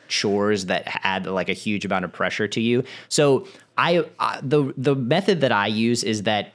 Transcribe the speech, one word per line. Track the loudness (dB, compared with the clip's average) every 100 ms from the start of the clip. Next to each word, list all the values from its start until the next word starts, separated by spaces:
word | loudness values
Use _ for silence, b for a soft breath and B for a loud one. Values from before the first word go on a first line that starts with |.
| -6
chores | -2 0 0 2 0 0
that | -4 -4 -4 -2
add, | -2 -2
like, | -4 -2
a |
huge | -4 -4 -4 -2
amount | -2
of | -4
pressure | -4 -4 -2 -2
to | 0
you. | 0 0 -2 B B
So | 2 4 4 B B B 0
I, | 2 2 0 -4
uh, | -4 -4
the, | 0 2 2 0
the | 0
method | 0 2 0 2 2
that | 4
I | 2 2
use | 2 2 2
is | 0 -2
that | 0 0 -2